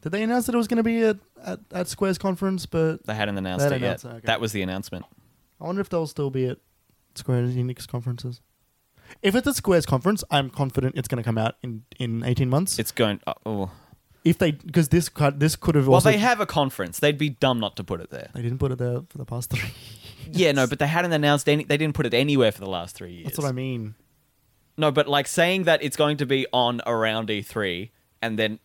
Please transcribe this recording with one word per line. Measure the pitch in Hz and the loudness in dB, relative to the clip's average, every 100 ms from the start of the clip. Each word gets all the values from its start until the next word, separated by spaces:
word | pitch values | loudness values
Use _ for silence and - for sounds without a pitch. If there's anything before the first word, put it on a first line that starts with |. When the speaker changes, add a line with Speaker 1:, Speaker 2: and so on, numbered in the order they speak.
Speaker 1:
did | 156 | -4
they | 190 | -2
announce | 220 247 233 | 0 0 2
that | |
it | 233 | 0
was | 214 | 2
gonna | 233 | 2
be | 226 233 | 2 2
at, | 220 202 _ _ | 2 0 _ _
at, | - 185 - | -12 -12 -10
at | 185 180 | -6 -6
Square's | - 196 180 | -2 -2 0
conference? | 196 185 196 190 - | -2 -2 -2 -2 -2
But | 165 160 160 - | 0 0 0 -6
Speaker 2:
They | |
hadn't | 107 104 101 | -2 -2 -2
announced | 95 92 143 | -2 0 2
Speaker 1:
they | 135 | 2
hadn't | |
Speaker 2:
it | 123 | -2
yet. | |
Speaker 1:
announced | 90 | -4
it, | 123 | -8
okay. | 117 - | -10 -2
Speaker 2:
That | 113 | 0
was | 113 | 0
the | 104 | -2
announcement. | 92 92 104 92 - _ _ _ _ _ | -2 -4 -8 -12 -14 _ _ _ _ _
Speaker 1:
I | |
wonder | 160 190 | -8 -6
if | 196 | -4
they'll | 175 160 | -4 -4
still | - 143 | -4 -4
be | 131 127 | -2 -2
at | - _ _ _ _ _ | -4 _ _ _ _ _
Square | - - 127 | -14 -2 0
Enix | 123 127 123 123 - | 0 0 -4 -6 -8
conferences. | 123 120 123 127 120 _ _ _ _ _ _ - - | -8 -6 -6 -8 -12 _ _ _ _ _ _ -20 -2
If | 202 | 2
it's | 208 269 | 2 2
at | 277 | -2
Square's | - 175 147 | 4 4 4
conference, | 131 170 208 - | 2 2 0 0
I'm | 151 135 | 0 0
confident | - 139 131 131 135 | -2 -2 0 -2 -2
it's | 127 | -4
gonna | 131 | -4
come | 117 113 | 0 0
out | 110 - | 0 -2
in, | 131 110 - - | -10 -12 -14 -8
in | 123 113 | -4 -2
eighteen | 120 123 131 | 0 0 2
months. | 135 190 - | 2 0 -2
Speaker 2:
It's | 110 | -4
going, | - 110 101 - | 0 0 0 -6
uh, | - - | -8 -6
oh. | 104 95 - _ - _ _ | -4 -6 -8 _ -20 _ _
Speaker 1:
If | 165 - | 0 2
they, | 180 | 2
'cause | 147 170 160 156 | -2 -2 0 4
this | 170 165 | 2 0
could, | - 147 143 | 0 0 2
this | 151 - | 0 0
could | - | 2
have | 151 135 | 2 6
Speaker 2:
Well, | 175 | 6
Speaker 1:
also | 180 | 8
Speaker 2:
they | 214 | 4
have | 226 240 | 4 2
a | 202 | 0
conference. | 165 135 - 90 - | 0 0 0 -8 0
They'd | 147 147 | 2 2
be | 147 | -2
dumb | 127 135 123 | 2 0 2
not | 104 - | -2 -6
to | |
put | 95 90 | -6 -6
it | 82 | -8
there. | 67 - | -12 -12
Speaker 1:
They | - | -6
didn't | 120 127 | -4 -2
put | 143 | -2
it | 127 | -2
there | 123 120 170 | -2 -4 -8
for | 143 | -14
the | 131 | -10
past | 120 123 | -8 -6
three | 120 104 - - - | -6 -6 -10 -18 -20
<laughs> | - - - | -20 -18 -8
Speaker 2:
Yeah, | 160 175 | 2 2
no, | 139 | 4
Speaker 1:
years. | 127 | 2
Speaker 2:
but | 143 | 2
they | 143 | 0
hadn't | 165 175 | 2 2
announced | 160 147 147 - | 2 4 2 2
any, | 147 | -2
they | 151 147 | 0 0
didn't | 156 | 0
put | 139 131 | 0 0
it | |
anywhere | 117 143 139 113 | 2 2 4 4
for | 104 | 2
the | 98 | -6
last | 92 87 - | -6 -8 -12
three | 87 | -16
years. | 87 - | -12 -10
Speaker 1:
That's | - | -4
what | 143 | -4
I | |
mean. | 127 131 123 107 107 _ _ _ _ _ _ _ - | -4 -6 -6 -8 -12 _ _ _ _ _ _ _ 0
Speaker 2:
No, | 156 | 2
but, | 139 147 | 2 2
like, | 143 143 | 2 0
saying | - 170 190 | 2 2 2
that | 175 156 | 2 2
it's | 147 - | 2 0
going | 147 147 | 0 2
to | 139 | 0
be | 135 131 | 0 2
on | 123 120 120 - | 2 2 0 -2
around | 117 110 110 110 | 0 2 0 -2
E | 107 | -4
three | - - 101 87 107 _ _ _ | -4 -4 -2 -4 -8 _ _ _
and | 117 110 | -6 -2
then | 107 110 | -2 -2